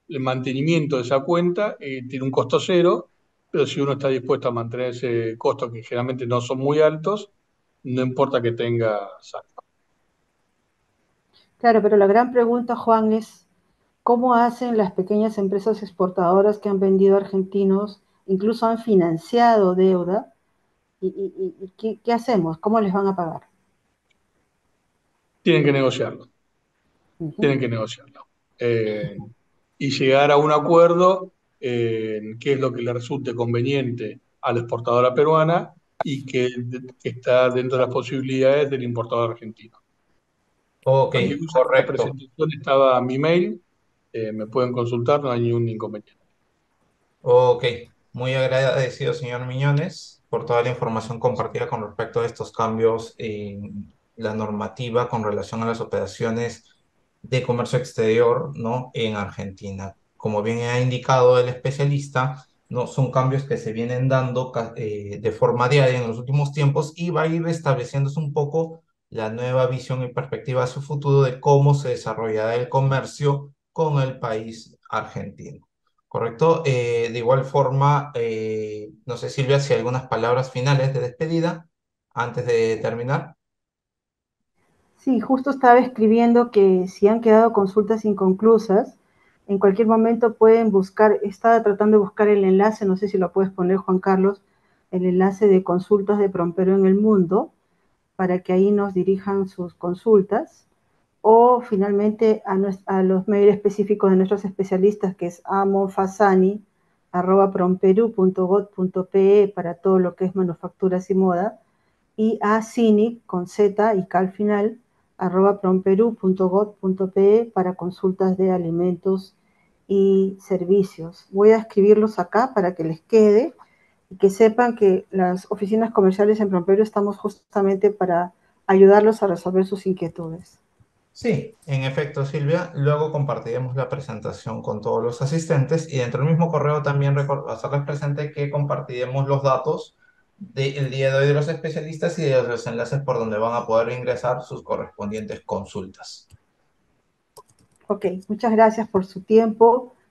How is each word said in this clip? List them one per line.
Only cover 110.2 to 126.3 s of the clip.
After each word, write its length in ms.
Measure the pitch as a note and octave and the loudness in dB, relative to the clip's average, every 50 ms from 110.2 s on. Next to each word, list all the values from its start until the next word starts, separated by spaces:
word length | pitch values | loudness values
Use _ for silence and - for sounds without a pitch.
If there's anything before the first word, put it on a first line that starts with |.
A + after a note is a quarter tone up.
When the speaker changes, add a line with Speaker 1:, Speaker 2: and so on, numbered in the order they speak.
| F#3+ | -4
Speaker 2:
es 100 | F#3 F#3 | -2 -2
manufacturas 760 | F#3+ F#3 F3 E3 - - F3+ - _ G3 F#3 F3+ F#3 F#3 - | -2 -2 -2 -4 -6 -12 -14 -6 _ -2 -2 -2 -2 -2 -2
y 40 | F#3+ | 0
moda, 460 | F#3+ F#3+ F#3 F3 F3 F#3 E4 E4 - _ _ _ _ _ _ _ _ _ _ _ | 2 2 2 2 0 0 -2 -4 -6 _ _ _ _ _ _ _ _ _ _ _
y 220 | - A3 A3 A3 - | -2 0 0 0 0
a 200 | - G#3 G#3+ A3+ | 0 0 0 0
Cini, 600 | A3 A3 - B3 A#3 A3 G#3+ G#3 G#3+ A#3 A#3 - _ | -2 -4 -2 2 4 4 4 4 2 0 -2 -8 _
con 200 | - - F3+ F3 | -8 -6 -6 -6
Z 480 | F3+ - - G#3 G3+ G3 G#3 G#3 A3+ A3 | -6 0 0 2 2 2 0 0 2 0
y 120 | F#3 F#3 | 0 -2
K 120 | - - F3+ | -2 0 0
al 140 | F#3+ F#3+ | 0 -2
final, 460 | F#3+ - G#3 G#3 G#3 G3+ G3+ A3 A#3 - _ _ _ _ _ _ _ - | -2 -2 -2 0 0 0 0 -2 -4 -8 _ _ _ _ _ _ _ -6
arroba 420 | - F3+ F3+ F#3+ F#3+ G3+ G3+ G3+ | -4 -2 2 2 4 2 2 2
promperu 540 | - F#3 F#3 F#3 F#3 G3+ F#3+ F#3+ A3+ A#3 A3 | 0 0 0 2 2 2 2 4 2 2 0
punto 340 | - - F#3+ F#3 F#3+ F#3+ F3+ | -2 -2 -2 0 0 0 0
gov 280 | F3+ G3 G#3+ G#3 G#3 | 2 0 0 -2 -6
punto 340 | _ - F#3+ F#3 F#3+ G3 F#3 | _ -4 -4 -2 -2 -4 -2
pe 400 | - G3 G3 G3+ G#3 A3+ A#3 A#3 | 2 4 4 6 6 4 2 0
para 220 | - F#3+ F#3 F3+ F#3 | -2 -2 -2 -2 -4
consultas 640 | - E3+ F3+ F3+ - - F#3+ F#3 - F#3+ F#3+ F#3 | -6 -8 -8 -6 -2 -2 -2 0 0 0 0 2
de 160 | F#3 F#3+ F#3+ | 2 0 0
alimentos 840 | F#3 F3+ E3+ E3 E3+ E3+ F3 F3+ F3+ E3+ - F#3+ F#3+ F#3+ F#3+ - _ _ _ _ _ _ _ _ _ _ _ - | 0 0 -2 -2 -2 0 0 -2 -2 -2 -2 -2 -2 -2 -4 -10 _ _ _ _ _ _ _ _ _ _ _ -2
y 480 | G3 G3 G3 G3 F#3+ F#3+ F#3+ G3 F#3+ - | 2 2 4 4 4 4 2 0 -2 -8
servicios. 840 | - - G3 F3+ F3+ F3 G3 G3+ F#3+ F#3+ - - D#3+ E3+ F3+ - _ _ | -6 -4 -4 -4 0 2 2 2 2 0 -6 -12 -14 -14 -16 -20 _ _
Voy 200 | F#3+ G3 G3+ G#3+ | 0 6 6 6
a 80 | A3 A3+ | 6 6
escribirlos 600 | A3 A3 - G#3 G3 G3+ G#3 G#3 G#3+ G#3+ G#3+ - | 2 0 0 4 6 6 6 6 4 2 0 -4
acá 340 | F3 - - G#3 B3 C4 B3+ | -4 0 0 0 0 2 0
para 200 | G#3+ F#3 F3 F3+ | 0 0 0 -2
que 100 | - D#3+ | -4 -6
les 160 | D#3+ D#3+ - | -6 -6 -8
quede 540 | _ _ - A3 G#3+ G#3 G#3 G#3+ C4+ D#4+ - _ - _ _ _ _ _ _ _ _ _ | _ _ 4 6 6 6 6 4 4 2 -4 _ -20 _ _ _ _ _ _ _ _ _
y 60 | G3 | -2
que 140 | F#3+ - G3 | 0 2 2
sepan 460 | F#3+ - A3+ A3 G#3+ B3 B3 A#3+ A#3 | 4 4 4 4 4 2 2 0 2
que 300 | A3+ G#3+ F#3+ F#3 F#3 - _ | 2 4 4 4 2 -2 _
las 360 | - F#3+ F#3 F3+ F3+ F#3 - - | -2 -2 0 0 -2 -4 -6 -8
oficinas 420 | G#3+ G3+ G#3 F#3+ G#3+ A3 A3+ A3+ | -8 -6 -4 -2 0 0 0 0
comerciales 460 | - A3+ G3 F#3+ F#3+ F#3+ G3+ G#3 | 2 2 4 4 4 4 2 2